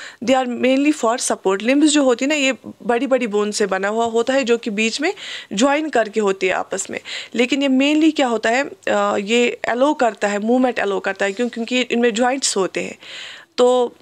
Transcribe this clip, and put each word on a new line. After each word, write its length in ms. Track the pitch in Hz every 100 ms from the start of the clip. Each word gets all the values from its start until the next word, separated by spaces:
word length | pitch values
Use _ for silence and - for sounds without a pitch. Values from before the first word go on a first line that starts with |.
| - -
they 200 | 220 262
are 180 | 247 233
mainly 320 | 247 269 285 302
for 320 | 226 254 -
support। 320 | 208 190 196
लिम्स 280 | 220 277 302
जो 140 | 294
होती 200 | 262 233
है 40 | 269
ना, 60 |
ये 200 | 302 262 220 - -
बड़ी 240 | 202 240 254
बड़ी 200 | 262 240
बोन 240 | 208 208
से 160 | 208 202
बना 220 | 190 202
हुआ 160 | 220
होता 280 | 233 226 233
है 120 | 269
जो 140 | 233 233
कि 120 | 240
बीच 300 | 202 220 220
में 140 | 330 415 - - -
ज्वाइन 360 | 196 277 294 311
करके 320 | 240 208 220
होती 260 | 202 190 185
है 60 |
आपस 380 | 175 - 185 -
में, 100 | - - - -
लेकिन 280 | 226 254 285
ये 60 | 277
mainly 480 | 262 285 302 320 302
क्या 100 | 254
होता 240 | 226 226
है, 200 | 247 285 - -
अ, 280 | 208 202 208
ये 440 | 196 240 240 - -
अलाउ 260 | 233 285
करता 340 | 302 233 208 202
है, 100 | 202
मूवमेंट 420 | 220 254 254 233
अलाउ 200 | 202 190
करता 240 | 196 190
है। 80 | 202
क्यों? 160 | 202 240
क्योंकि 320 | 233 226 247
इनमें 340 | 247 233 240
ज्वाइंट्स 420 | 208 247 269 - 202
होते 240 | 180 175
हैं, 180 | 190 - - - - - - -
तो 360 | 247 247 240 -